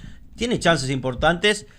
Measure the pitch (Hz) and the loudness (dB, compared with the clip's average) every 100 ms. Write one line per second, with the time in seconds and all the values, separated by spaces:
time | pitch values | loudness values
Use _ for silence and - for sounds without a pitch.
0 | - - - - 233 - 175 156 131 135 | -12 -16 -16 -6 -2 2 2 2 0 -2
1 | 127 120 156 175 208 214 - | -4 0 2 4 2 0 -6